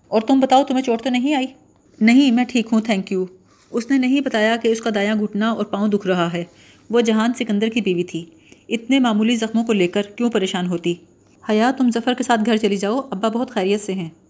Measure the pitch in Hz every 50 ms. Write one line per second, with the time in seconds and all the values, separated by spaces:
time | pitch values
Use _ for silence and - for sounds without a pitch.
0 | _ - 196 226 220 226 269 269 262 254 254 269 277 277 254 262 262 254 226 226
1 | - 269 247 247 240 285 302 262 262 254 - - _ _ _ _ _ _ _ -
2 | 214 226 240 269 285 262 226 247 247 247 - 240 214 226 233 220 220 240 214 190
3 | 190 - 196 185 185 185 - - _ _ _ _ _ _ - 233 233 - 269 262
4 | 254 254 269 285 277 269 - 220 214 220 233 226 226 226 226 220 - 233 208 208
5 | 202 208 220 208 214 208 - 202 214 226 226 - 220 - - 196 208 214 202 202
6 | 196 185 185 180 170 170 170 170 170 - - - - - - _ _ - 214 240
7 | 233 226 220 220 220 240 240 - 247 220 208 202 220 226 220 240 196 196 180 175
8 | 175 175 - 165 170 - - - _ - - _ _ - 220 226 226 - 269 277
9 | 247 240 214 208 214 226 247 220 226 220 220 220 233 254 220 196 180 175 - 208
10 | 202 202 - - 240 240 233 208 190 185 - 180 180 180 180 175 - 175 175 175
11 | - _ _ _ _ _ _ _ - - 214 214 226 254 262 - 262 240 220 233
12 | 240 262 247 - 247 - 240 220 214 233 220 220 220 196 202 196 202 202 226 277
13 | 269 - - 190 - 220 220 233 254 254 - 214 185 196 202 214 - - 190 190
14 | 170 160 - _ _